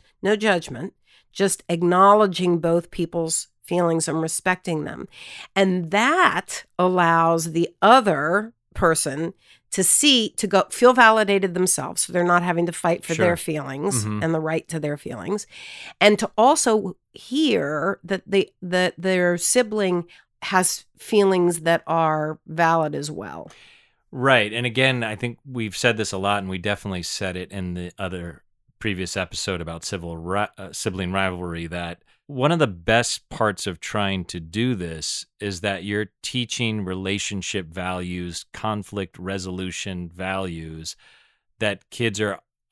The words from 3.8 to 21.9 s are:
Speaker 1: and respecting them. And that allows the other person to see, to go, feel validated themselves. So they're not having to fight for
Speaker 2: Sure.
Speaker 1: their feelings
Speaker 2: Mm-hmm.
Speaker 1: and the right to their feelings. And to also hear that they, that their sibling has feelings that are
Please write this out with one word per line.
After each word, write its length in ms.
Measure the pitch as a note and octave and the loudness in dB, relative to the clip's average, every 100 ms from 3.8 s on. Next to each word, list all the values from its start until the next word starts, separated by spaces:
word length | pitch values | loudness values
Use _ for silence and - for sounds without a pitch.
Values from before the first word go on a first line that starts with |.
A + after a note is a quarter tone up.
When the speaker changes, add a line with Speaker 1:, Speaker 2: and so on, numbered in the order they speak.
| E3+ E3 D#3+ | 2 2 0
Speaker 1:
and 140 | D#3+ | -2
respecting 640 | D#3+ - F#3+ F3+ - D#3 | -2 -2 -2 -2 -2 -4
them. 240 | D3 - - - - - - F#3+ | -6 -10 -14 -16 -20 -18 -4 2
And 360 | F#3+ F#3 E3 | 4 2 0
that 760 | G3 B3 F4 F4 F3 - - - - | 2 2 4 2 0 -6 -12 -8 0
allows 760 | F3+ F3+ E3+ E3 E3 E3 E3 | 2 4 4 4 4 2 0
the 160 | D#3+ E3+ _ | 0 -2 _
other 720 | G3 C4 G#3 D3 D3+ G3 A3 _ _ | 6 8 6 0 0 0 -2 _ _
person 600 | - E3+ D#3 C#3+ C#3+ E3 - _ _ _ | 2 2 2 -2 -4 -6 -8 _ _ _
to 120 | - | 0
see, 460 | F#3 - D4 B3+ G#3+ - | 2 4 6 4 2 -2
to 100 | G3 | 2
go, 160 | F#3+ - | 2 0
feel 240 | - B3 | 6 6
validated 600 | B3+ A3+ A3 G3+ G3 F#3+ | 10 8 8 4 2 2
themselves. 480 | F3 F3+ - C#3 E3+ | 2 2 0 -4 -6
So 100 | - | -2
they're 100 | F3+ | 0
not 200 | F3 F3 | 4 2
having 220 | F3+ E3+ E3+ | 2 0 0
to 40 | |
fight 320 | E3 E3+ E3+ | 0 -2 -2
for 100 | - D#3+ | -2 0
Speaker 2:
Sure. 100 | F3+ | 2
Speaker 1:
their 120 | E3+ | 0
feelings 640 | - D3+ C3+ C#3 F#3 B2+ G#2+ | -4 -6 -6 -6 -2 -2 -2
Speaker 2:
Mm-hmm. 180 | G#2+ | -2
Speaker 1:
and 100 | D#3+ | -2
the 60 | D#3+ | -2
right 280 | D#3 D#3+ - | -2 -4 -6
to 100 | E3 | -6
their 180 | D3 D3 | -6 -6
feelings. 500 | - A#2+ F2 G#2 - - - - - - | -10 -10 -6 -6 -8 -18 -20 -18 -18 4
And 200 | G3+ G#3 | 4 4
to 100 | - - | 0 4
also 580 | B3 D#4 A#3+ A3 F#3+ - _ | 4 4 2 2 -2 -12 _
hear 880 | - - C#4 D4+ F#3+ C#3+ D3+ F3 - | -20 -6 0 2 2 0 -2 -4 -4
that 180 | E3+ F#3+ - | -6 -6 0
they, 240 | G3 - _ | 0 0 _
that 320 | F3+ F3+ F#3 - | -2 0 0 0
their 400 | F#3 F#3 F3 F3 | 0 2 2 2
sibling 680 | - B3 A3 G#3+ F#3+ F3 E3+ - _ _ | 2 2 2 0 0 0 -4 -18 _ _
has 420 | - F#3 F3+ - - _ | 0 2 2 -4 -12 _
feelings 640 | - G#3+ G3 F#3 F3 E3 | 0 4 4 4 2 2
that 200 | E3 E3+ | 0 0
are 520 | - | 0